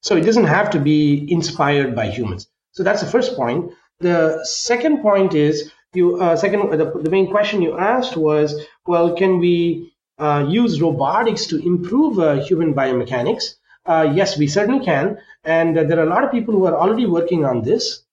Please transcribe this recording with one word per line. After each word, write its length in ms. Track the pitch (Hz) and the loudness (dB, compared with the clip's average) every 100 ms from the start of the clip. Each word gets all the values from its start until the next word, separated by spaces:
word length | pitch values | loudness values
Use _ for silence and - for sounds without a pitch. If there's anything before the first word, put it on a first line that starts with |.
So 120 | - 185 | 0 0
it 60 | |
doesn't 240 | 165 226 180 | 2 2 2
have 240 | 165 208 | 2 0
to 80 | 160 | 0
be 520 | 139 151 151 143 147 | 2 2 2 0 0
inspired 640 | 170 165 - 143 143 135 117 | -2 -2 -2 0 0 0 -2
by 120 | 107 | -6
humans. 380 | 110 110 90 - _ _ | -4 -6 -8 -12 _ _
So 120 | - | -6
that's 180 | 180 208 | -2 -2
the 80 | 180 | -2
first 260 | 240 254 - | -2 -2 -4
point. 360 | 120 123 170 - _ _ | -4 -4 -6 -12 _ _
The 400 | 175 170 160 160 - | 0 2 0 -2 -6
second 560 | - - 233 311 294 | -8 -4 -2 0 0
point 320 | 208 202 190 | 2 2 2
is, 380 | 160 147 151 - _ _ | 2 2 0 -6 _ _
you, 280 | 180 175 175 | 0 2 2
uh, 160 | 180 165 | 0 2
second, 340 | 202 202 196 | 0 0 -2
the, 180 | 156 151 - | 0 -2 -2
the 60 | 156 | -2
main 200 | 190 185 | 0 0
question 320 | 202 208 214 | 0 -2 0
you 160 | 165 160 | -2 0
asked 380 | 190 254 247 165 | 0 0 -2 -2
was, 500 | 156 151 151 147 - _ - | 0 2 0 -2 -12 _ -2
well, 260 | 175 170 | 0 0
can 260 | 175 190 180 | 2 2 2
we, 540 | 175 175 170 151 - _ _ _ | 2 2 0 -4 -8 _ _ _
uh, 280 | 151 147 139 | -2 0 0
use 340 | 196 240 156 | 2 2 2
robotics 640 | 165 139 135 190 226 - - | 0 0 0 0 0 -2 -4
to 100 | 160 | -4
improve, 540 | 175 180 - 233 311 214 | 0 -2 0 0 0 2
uh, 180 | 160 139 | 2 0
human 380 | 139 170 165 | 0 0 0
biomechanics? 800 | 139 131 127 120 127 120 - - - _ _ - | 0 0 -2 -2 -2 -2 -2 -6 -14 _ _ -2
Uh, 240 | 165 156 147 | 2 2 2
yes, 220 | 196 147 | 0 0
we 100 | 147 | 0
certainly 360 | 180 208 262 | 0 0 0
can. 340 | - 147 165 208 - - | 0 0 -2 -6 -14 -16
And, 340 | - 165 165 165 | -2 0 2 2
uh, 60 | |
there 160 | 151 165 | 2 2
are 80 | 160 | 2
a 20 | |
lot 140 | 185 | 2
of 80 | 269 | 0
people 220 | 240 220 | -2 0
who 120 | 214 185 | 0 2
are 120 | 143 | 2
already 280 | 180 226 233 | 0 0 0
working 380 | 170 170 175 | 0 0 0
on 200 | 143 123 | 0 -2
this. 400 | 113 226 - - _ | 0 -2 -2 -10 _